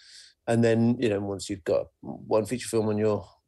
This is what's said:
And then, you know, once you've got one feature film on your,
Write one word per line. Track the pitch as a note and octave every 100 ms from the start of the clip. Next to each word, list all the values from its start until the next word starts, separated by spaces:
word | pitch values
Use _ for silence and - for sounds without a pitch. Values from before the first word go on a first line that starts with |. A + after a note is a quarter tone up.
| - - - _ -
And | A#2
then, | A#2 A2+ A#2 B2
you | A#2+
know, | G2+
once | G2+ G2 -
you've | F#2+
got | G2 F2 - _
one | - - - A2 G#2+
feature | A#2+ -
film | A2+ G#2+
on | G#2
your, | G#2+ G2+ - _